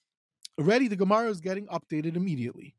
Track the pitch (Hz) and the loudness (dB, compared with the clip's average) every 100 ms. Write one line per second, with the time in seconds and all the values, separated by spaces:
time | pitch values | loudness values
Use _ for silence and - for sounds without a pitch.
0 | _ _ _ _ - - 151 233 262 196 | _ _ _ _ -14 -2 4 4 4 2
1 | 190 214 233 196 170 190 208 170 - 156 | 2 4 2 -2 -4 -6 -4 -8 -4 -4
2 | 160 165 196 147 120 - - | -2 -2 -2 -2 -4 -8 -18